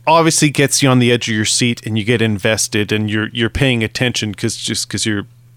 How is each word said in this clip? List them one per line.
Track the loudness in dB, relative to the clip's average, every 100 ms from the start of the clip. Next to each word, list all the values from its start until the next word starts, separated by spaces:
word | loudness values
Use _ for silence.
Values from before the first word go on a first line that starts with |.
| 2
obviously | 4 4 4 2
gets | 2 0 2
you | 4
on | 4
the | 4
edge | 2 0
of | -2
your |
seat | -2 0 -2 -2 -4
and | -4
you |
get | 0 2
invested | 2 0 0 0 0 -2 0
and | -2 -2
you're, | -2 -4
you're | -2 -4
paying | 0 0 2
attention | -2 -2 -2 -2 -4
'cause, | -4 -6 -4
just | -6 -6 -4
'cause | -4 -2
you're | -4 -6 _ -20